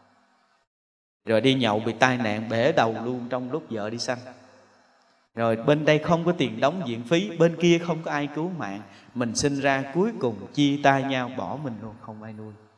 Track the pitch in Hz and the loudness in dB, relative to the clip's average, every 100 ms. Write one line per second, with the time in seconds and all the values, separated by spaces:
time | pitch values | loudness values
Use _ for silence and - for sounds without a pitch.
0 | _ _ _ _ _ _ _ _ _ _ | _ _ _ _ _ _ _ _ _ _
1 | _ _ 110 110 135 131 113 107 113 113 | _ _ 0 4 4 4 2 2 -2 2
2 | 131 123 110 107 113 117 139 156 113 113 | 2 2 -2 -2 -2 2 2 4 2 0
3 | 120 127 120 127 127 156 - 110 104 117 | -6 -6 -6 -6 -4 -8 -6 -8 -6 -6
4 | - 120 123 - - - _ _ _ _ | -6 -6 -8 -20 -20 -20 _ _ _ _
5 | _ _ _ 113 117 113 131 147 151 151 | _ _ _ -2 0 2 2 4 4 2
6 | 165 170 170 175 123 110 135 185 123 117 | 4 2 2 0 -2 2 0 0 -4 -6
7 | 120 170 208 170 170 160 175 170 175 160 | 0 0 0 2 2 4 4 4 2 -4
8 | 160 147 143 147 180 160 101 101 - - | -2 -4 -4 -4 -6 -6 -8 -10 -14 -20
9 | - 120 117 - 143 139 139 135 139 165 | -12 -4 -4 0 0 2 0 0 -2 0
10 | 226 196 123 101 120 147 143 143 139 135 | 0 0 -4 -4 -8 0 2 4 4 4
11 | 135 131 123 127 90 135 139 104 110 107 | 2 -2 -4 -6 -8 -6 -8 -8 -12 -14
12 | - 107 110 107 107 104 _ | -16 -16 -14 -14 -16 -18 _